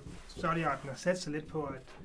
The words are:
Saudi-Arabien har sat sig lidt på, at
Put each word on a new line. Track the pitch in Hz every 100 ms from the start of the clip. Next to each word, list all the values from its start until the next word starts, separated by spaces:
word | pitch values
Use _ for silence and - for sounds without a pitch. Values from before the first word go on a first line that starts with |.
| - - -
Saudi-Arabien | - 170 165 160 135 143
har | 131
sat | 180 180
sig | 180
lidt | 151 151
på, | 156
at | 143 135 - -